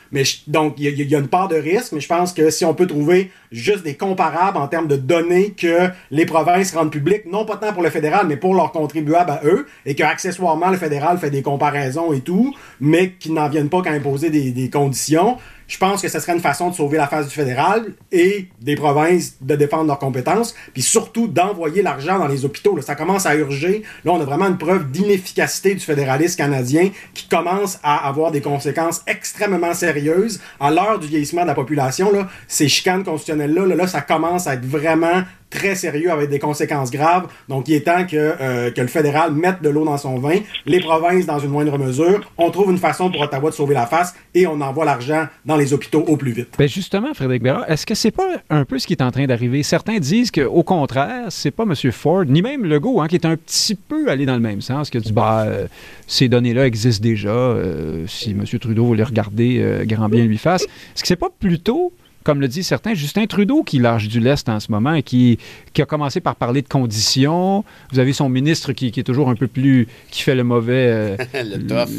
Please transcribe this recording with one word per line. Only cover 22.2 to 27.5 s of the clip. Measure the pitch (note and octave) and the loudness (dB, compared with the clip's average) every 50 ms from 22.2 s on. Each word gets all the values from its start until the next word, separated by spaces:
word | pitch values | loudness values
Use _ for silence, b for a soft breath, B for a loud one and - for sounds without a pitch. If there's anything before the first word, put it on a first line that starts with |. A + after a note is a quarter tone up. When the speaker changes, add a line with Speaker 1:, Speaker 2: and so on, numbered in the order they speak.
| E3 | 0
Speaker 1:
les | C3+ C#3 C3+ B2+ | 0 -2 -2 -2
hôpitaux. | C#3 - - - G3+ F#3+ | -4 -6 0 0 0 0
Là, | D3+ | 0
ça | C3 - C#3+ | -4 -6 -6
commence | C#3 D#3 F3 F#3+ F#3+ F#3 | -4 0 0 0 0 2
à | E3 C#3+ | 2 2
urger. | D#3 D3+ C3+ C#3+ C#3 D#3 F3+ G3+ G#3+ B B B B B | 2 0 -2 -2 -2 0 0 0 -2 B B B B B
Là, | D3+ | 0
on | F3+ E3+ | 0 0
a | D3 | 0
vraiment | C3 C#3+ E3 G3 G3 | -2 0 0 2 0
une | F3+ F#3 | 0 0
preuve | D#3 D#3+ F#3 F#3 D3+ C3 | 0 0 0 0 0 -4
d'inefficacité | C3 F3 G3+ G#3 G3+ F#3 F#3 - - F#3+ D#3 C#3+ - - - F#3+ G3+ | -2 -2 2 2 2 0 0 -4 -2 -2 -2 -2 -2 -2 0 0 0
du | F#3 | 0
fédéralisme | - - D3+ C#3 C#3+ C3 C3 C#3 D#3+ F3 F3+ | -2 -2 -2 0 0 0 0 0 0 0 0
canadien | - D3 C#3+ C#3+ C3 B2 B2 C#3 D#3+ F3+ G3 F#3+ B B B B | -2 -2 0 0 -2 0 0 2 2 2 2 0 B B B B
qui | - - - | -18 -4 -2
commence | G3 E3 E3 F3 | -2 0 0 0